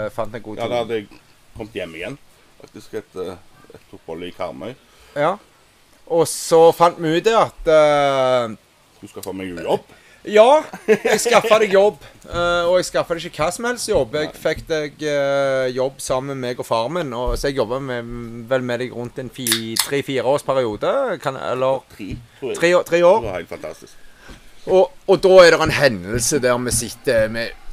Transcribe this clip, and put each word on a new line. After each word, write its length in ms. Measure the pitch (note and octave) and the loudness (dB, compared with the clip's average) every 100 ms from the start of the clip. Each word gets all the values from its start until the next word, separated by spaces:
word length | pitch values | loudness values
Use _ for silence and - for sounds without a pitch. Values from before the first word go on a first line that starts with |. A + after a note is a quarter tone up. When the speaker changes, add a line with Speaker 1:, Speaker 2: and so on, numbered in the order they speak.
| G#2+ | -6
Speaker 1:
fant 240 | - G#2+ | -6 -8
en 80 | A#2 | -8
god 140 | G#2+ G#2+ | -12 -8
Speaker 2:
Ja, 60 | |
Speaker 1:
tur. 60 | A#2 | -4
Speaker 2:
da 120 | A#2+ | -4
hadde 160 | A2+ A2+ | -2 -6
jeg 60 | G2+ - _ _ _ - | -8 -18 _ _ _ -16
kommet 180 | G#2+ | -12
hjem 200 | G2 F2 | -10 -10
igjen, 240 | D#2+ F#2+ C#3 - _ _ _ | -10 -12 -12 -18 _ _ _
faktisk, 340 | - - - | -20 -20 -14
etter 380 | A2 - F#2 F2+ F2+ - - - | -14 -12 -12 -12 -12 -18 -20 -20
et 200 | - _ | -20 _
opphold 280 | G2 - E2 | -20 -16 -12
i 80 | F2+ | -12
Karmøy. 420 | - F2+ C2 G2+ - _ _ _ C#3+ | -10 -10 -10 -14 -16 _ _ _ -2
Speaker 1:
Ja. 200 | D3+ G3+ _ _ _ _ _ _ - | -2 -2 _ _ _ _ _ _ -4
Og 180 | E3+ D#3 | 0 0
så 460 | - - E3 E3 | -4 2 6 6
fant 240 | - F3 E3+ | 6 2 2
vi 180 | D#3+ E3+ | -2 0
ut 80 | |
det 100 | G#3+ A3+ | 2 2
at, 300 | C#3 - D#3+ | 2 -2 2
eh, 880 | D#3 D3+ D3 C#3 C3+ C3 B2+ A#2 G2+ _ _ _ _ | 4 6 4 2 2 2 2 -2 -8 _ _ _ _
Speaker 2:
Du 80 | G2+ | -20
skal 140 | G#2 | -14
få 100 | F#2+ | -10
meg 160 | F#2+ F#2+ E2+ | -8 -8 -8
jobb? 240 | G2 G#3 - - _ - | -4 -4 -4 -20 _ -18
Speaker 1:
Ja, 360 | - G#3 A#3 D#4 D4+ - - | 2 6 8 6 2 -4 0
jeg 300 | G#3 A#3 A3 | 2 2 0
skaffet 440 | A#3+ A3 A#3 G#3+ | 2 2 4 4
deg 100 | G#3 | 4
jobb, 240 | F#3+ G#3 G3+ - - - | 4 4 0 -10 -20 -10
eh, 360 | E3+ F3 F3 E3+ | -4 0 0 2
og 60 | F3+ | 2
jeg 80 | |
skaffet 320 | - E3 C#3+ E3 | 0 -2 -2 -4
deg 140 | E3 | -8
ikke 100 | - | -4
hva 120 | D#3+ | -4
som 120 | - | -4
helst 240 | A#3 B3 - | -6 -6 0
jobb. 240 | F#3+ A#2 | 0 0
Jeg 140 | D3+ D#3 | -4 -6
Speaker 2:
Nei. 80 | - | -4
Speaker 1:
fikk 300 | E3 D#3 - | -4 -4 -4
deg, 340 | D#3 D3+ C3+ | -6 -6 -8
eh, 640 | D3+ C#3+ C#3 C#3 C#3 C3 B2+ | -4 -2 0 0 0 0 -2
jobb 240 | B2+ C3 C#3 | -2 -4 -4
sammen 380 | - C3 C#3 C3+ | -4 -4 -4 -6
med 120 | B2 | -6
meg 80 | B2+ | -6
og 60 | B2+ | -2
far 240 | A#2 A#2+ | -2 -2
min, 240 | F3 D3 | -4 -6
og 240 | A#2+ B2 A#2+ | -6 -4 -4
så 100 | C#3+ | -2
jeg 80 | C3+ | -2
jobbet 240 | G#2+ C3 | -2 -4
med, 300 | C#3 A#2+ A#2 A#2+ A#2 A#2 A2+ | -6 -8 -8 -12 -12 -12 -4
vel 140 | C3 | -4
med 200 | B2 A#2+ | -2 -6
deg 120 | B2+ | -6
rundt 240 | A2 A#2+ - | -10 -12 -12
en 120 | B2 | -14
fi-, 460 | - A#2+ A2+ A2+ A2+ | -8 -4 -4 -4 -4
tre-fire 420 | - C#3+ C3+ C3 | -4 -4 -4 -2
års 180 | A2+ C#3+ | 0 -2
periode, 720 | - C3+ A#2+ G#2 E3+ B3+ B3+ D#3 | -2 -2 -2 -2 -4 -2 -4 -6
kan, 140 | C#3+ C3 | -8 -6
eller 440 | D#2 B2+ C3 C3+ - - | -6 -2 -2 -2 -6 -16
Speaker 2:
Tre, 200 | F#2+ - - _ | -12 -12 -16 _
tror 120 | B2+ | -8
jeg. 80 | - | -2
Speaker 1:
tre 140 | E3+ | 2
år, 80 | F3 | 2
tre 160 | - E3+ | 2 4
år. 180 | F3 G#3+ | 4 4
Speaker 2:
Det 80 | A2 | 0
var 80 | F2+ | -8
helt 100 | F2 | -10
fantastisk. 440 | E2+ - - - - - - - - - - - | -12 -12 -14 -20 -20 -20 -20 -20 -20 -20 -14 0
Speaker 1:
Og, 240 | F#3 F#3 - - | 2 2 0 0
og 120 | F3+ | 4
da 60 | F#3+ F#3 | 8 10
er 100 | E3+ | 10
det 80 | D#3 | 8
en 100 | D#3 | 2
hendelse 680 | C3 C#3+ G2+ F2 A#2+ A#2 D3 | 2 2 0 -6 -4 -2 0
der 200 | B2 B2 | 0 0
vi 120 | B2 | -2
sitter 580 | A2+ A2+ - - A#2 G#2+ | -4 -6 -6 -2 0 0
med, 200 | A2+ A2 - - | -2 -8 -10 -14